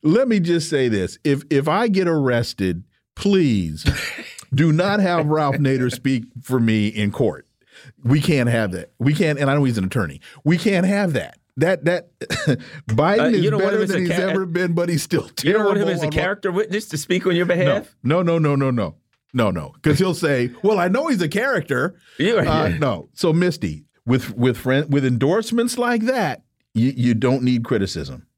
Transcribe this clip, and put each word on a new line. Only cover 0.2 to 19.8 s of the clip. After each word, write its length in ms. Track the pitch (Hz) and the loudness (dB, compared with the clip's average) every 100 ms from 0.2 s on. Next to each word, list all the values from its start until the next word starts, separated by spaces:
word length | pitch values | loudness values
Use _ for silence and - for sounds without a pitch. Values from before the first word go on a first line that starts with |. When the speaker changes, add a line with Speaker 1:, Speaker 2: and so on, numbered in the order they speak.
| 269 | 2
Speaker 1:
me 120 | 214 | 0
just 300 | 170 170 156 | 0 -2 0
say 180 | 147 127 | 0 0
this. 300 | 104 90 - | 0 -2 -4
If, 180 | 151 139 - | -2 -2 0
if 180 | 139 147 | 0 2
I 200 | 175 233 | 0 2
get 200 | 190 175 | 0 2
arrested, 760 | 160 135 120 113 - 95 87 - _ _ - | 0 2 0 -2 -2 -2 -2 -8 _ _ -4
please 680 | 202 196 151 107 85 78 - - - - | 0 2 2 0 -2 -2 -2 -2 -8 -12
<laughs> 320 | - - - | -16 -20 -6
do 180 | 135 160 | 0 2
not 280 | 151 190 202 | 2 2 0
have 260 | 190 175 151 | 0 0 0
Ralph 300 | 156 147 147 | 0 0 0
Nader 360 | 135 131 123 | 0 0 -2
speak 340 | - 131 131 113 - | -2 -2 -2 -4 -16
for 160 | - 127 | -2 0
me 300 | 113 110 104 | 2 2 0
in 220 | 110 104 | 0 -4
court. 360 | - 117 69 - _ _ - - _ | 0 -2 -2 -16 _ _ -20 -20 _
We 180 | 120 147 | 0 2
can't 280 | 147 147 120 | 2 0 2
have 220 | 117 107 | 0 -2
that. 180 | 90 - _ | -6 -12 _
We 140 | 123 | -2
can't, 260 | 147 170 143 | 2 0 0
and 100 | 139 | 0
I 60 | 143 | 2
know 80 | |
he's 140 | 135 113 | 2 0
an 60 | |
attorney. 380 | 92 117 87 - - - | -2 -2 -4 -8 -20 -4
We 140 | 147 170 | 0 2
can't 280 | 226 196 185 | 2 2 2
have 280 | 202 196 | 0 0
that. 240 | 131 76 - _ - | -2 -6 -14 _ -2
That, 280 | 160 185 160 | 0 2 0
that 320 | 175 - _ | -2 -6 _
<laughs> 400 | - 659 605 135 - - - | -8 -4 -2 -2 -4 -16 -4
Biden 320 | 110 156 208 | 0 2 2
Speaker 2:
Uh, 80 | 247 | 2
you 160 | 208 160 | 2 2
Speaker 1:
is 40 | |
Speaker 2:
don't 100 | 143 | 2
want 100 | 196 | 0
Speaker 1:
better 40 | 208 | 0
Speaker 2:
him 40 | |
as 60 | 196 | 0
Speaker 1:
than 80 | 185 | 0
Speaker 2:
a 40 | |
Speaker 1:
he's 80 | 175 175 | 0 0
Speaker 2:
ca-, 140 | 190 | 0
Speaker 1:
ever 160 | 190 185 | -2 -2
been, 280 | 170 180 | -2 0
but 160 | 170 170 | 0 0
he's 140 | 165 | -2
still 260 | - 160 - - | -2 -4 -4 -4
Speaker 2:
you 100 | 151 | 0
don't 120 | 214 208 | 2 2
want 120 | 202 | 0
him 80 | 196 | 0
Speaker 1:
terrible 140 | 165 | 0
Speaker 2:
as 40 | |
a 40 | 151 | -2
Speaker 1:
on 40 | |
Speaker 2:
character 400 | 156 180 202 196 | -2 -2 -2 -4
witness 360 | 180 214 196 - | -2 -2 -4 -6
to 80 | 147 | -8
speak 300 | - 180 185 | -2 -2 0
on 80 | 170 | 0
your 100 | 175 | 2
Speaker 1:
No. 100 | 175 | 2
Speaker 2:
behalf? 400 | 143 - - _ | 2 0 -4 _
Speaker 1:
No, 180 | - 165 | 0 2
no, 160 | 175 165 | 2 2
no, 160 | 151 143 | 2 2
no, 160 | 135 | 0
no. 240 | 123 90 - _ _ _ | 0 -4 -6 _ _ _
No, 160 | 127 110 | 0 0
no. 220 | 87 71 - | 0 -8 -4